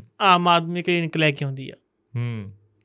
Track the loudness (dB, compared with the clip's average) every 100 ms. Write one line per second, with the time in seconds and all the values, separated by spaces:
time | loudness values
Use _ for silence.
0 | -16 0 4 4 4 2 0 -4 -2 -2
1 | -2 0 0 0 -6 -8 -12 -18 _ _
2 | _ -6 -6 -8 -12 -18 _ _